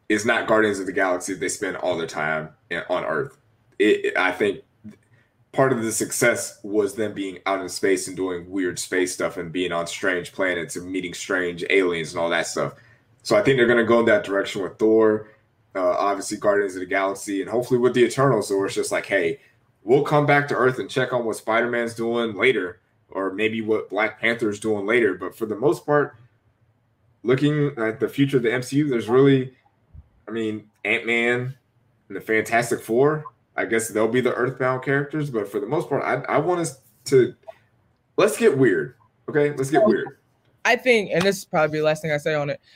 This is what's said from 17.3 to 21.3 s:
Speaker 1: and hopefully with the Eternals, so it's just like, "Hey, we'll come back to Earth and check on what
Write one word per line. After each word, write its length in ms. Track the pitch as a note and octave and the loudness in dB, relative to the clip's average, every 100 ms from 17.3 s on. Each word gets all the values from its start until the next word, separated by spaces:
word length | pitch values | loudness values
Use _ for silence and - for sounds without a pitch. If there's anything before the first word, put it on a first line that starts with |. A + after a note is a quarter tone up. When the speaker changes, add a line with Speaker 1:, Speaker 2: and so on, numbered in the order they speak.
| G2 | -4
Speaker 1:
and 100 | F2+ | -2
hopefully 280 | A2 B2 B2 | -2 0 2
with 160 | B2 | 2
the 100 | B2 | 4
Eternals, 440 | A#2 - C#3 A2 G2 | 2 4 2 2 0
so 140 | G2 | -2
it's 100 | F#2+ | -2
just 180 | G#2+ G2 | -2 -2
like, 140 | F#2 - | -4 0
"Hey, 340 | G2 E2+ - _ _ _ _ | 0 0 -4 _ _ _ _
we'll 220 | G2+ C#3 | 2 2
come 220 | C#3+ D3+ C#3+ | 4 2 4
back 220 | C#3+ C#3 | 2 2
to 60 | |
Earth 240 | G#2+ B2+ B2 | 2 2 0
and 120 | F#2+ | -4
check 220 | C3+ B2+ | -4 -2
on 120 | B2+ | -2
what 120 | A2+ | -2